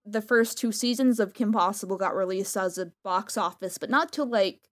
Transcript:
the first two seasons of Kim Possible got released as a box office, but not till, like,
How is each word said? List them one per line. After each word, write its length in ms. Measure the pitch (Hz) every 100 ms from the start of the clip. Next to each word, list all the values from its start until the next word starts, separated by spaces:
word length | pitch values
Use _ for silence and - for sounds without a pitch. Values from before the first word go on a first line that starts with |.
the 180 | 208 214
first 360 | 214 240 226 -
two 140 | 233
seasons 480 | 214 240 240 262 226
of 140 | 202 -
Kim 160 | 214
Possible 440 | 220 180 202 185 190
got 180 | 190 185
released 420 | 185 190 196 202
as 200 | 185 180
a 120 | 175 -
box 340 | 196 185 208 233
office, 400 | 180 - 185 -
but 120 | 220
not 220 | 269 330
till, 140 | - 269
like, 420 | 233 196 - _